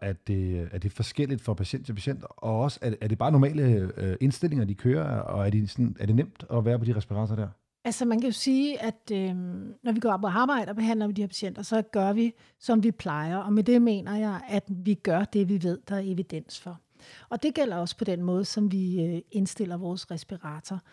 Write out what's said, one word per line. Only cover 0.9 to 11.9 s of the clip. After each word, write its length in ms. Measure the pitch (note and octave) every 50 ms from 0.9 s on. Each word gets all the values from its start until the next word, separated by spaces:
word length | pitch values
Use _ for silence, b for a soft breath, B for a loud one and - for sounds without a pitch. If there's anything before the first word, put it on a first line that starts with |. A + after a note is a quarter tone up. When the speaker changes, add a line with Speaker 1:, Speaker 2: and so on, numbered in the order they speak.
Speaker 1:
forskelligt 500 | - - A2+ - - - D3 C3+ C3+ A2+
fra 120 | - - G#2+
patient 320 | - G2 - - C3 -
til 60 | -
patient? 320 | A2+ G2+ - C#3 C#3 - - - -
Og 240 | - - A2 A2 A2+
også, 180 | A#2+ C#3+ - -
er, 120 | - A#2+ G#2+ -
er 80 | G#2+ G#2+
det 100 | A2 -
bare 140 | A#2+ C#3
normale, 600 | D#3 C#3 C3+ C#3+ D#3 F3+ C#3+ B2+ A#2 G2+ F#2 F#2 -
øh, 200 | - F#2 F#2+ F#2 -
indstillinger, 440 | B2+ C#3 C3 - - E3+ D3 C3+ A2
de 100 | G2 G2+
kører, 440 | - - B2 C3 D#3+ D#3+ D3 B2 G#2+
og 260 | - - - G2+ G2
er 40 | G2+
de 180 | G#2 A2 G#2+ G2+
sådan, 280 | - - B2 A2+ - -
er 60 | -
det 100 | G2+ A2
nemt 280 | A#2+ C3 - - - - -
at 140 | - A#2 G#2+
være 140 | A2+ A#2+ A#2+
på 60 | A2+
de 120 | A#2 A#2
respiratorer 400 | G#2 - - G2+ G#2 A2 G2+ A2
der? 120 | G#2+ G#2+ G2+ G2+ _ _ _ _ _ -
Speaker 2:
Altså, 200 | B3 A3 - B3+
man 160 | A#3+ A3+ A3+
kan 80 | A#3+ C4
jo 60 | G#3+
sige, 480 | - - C#4 C4 C4 C#4 D4 C#4+ -
at, 280 | G#3+ A3+ A3 - - -
øhm, 640 | G#3+ G3 F#3+ F#3 F#3 F3+ F3+ F3+ F3+ F#3+ G3 G#3+ G#3+ - -
når 80 | B3
vi 80 | A3 A3+
går 100 | A3+ A#3
op 140 | G3 F#3 G#3
og 160 | G3 F3 A3
arbejder 320 | B3+ C4+ D4 B3 G#3 -
og 40 | G#3
behandler 300 | A3 A3+ A3 A3+ A3 G#3+
med 80 | G#3 G3+
de 80 | G3+
her 60 | G3+ F#3+
patienter, 340 | - - G#3 F#3+ F3+ -
så 200 | G3+ - A3+ A3
gør 300 | G#3+ -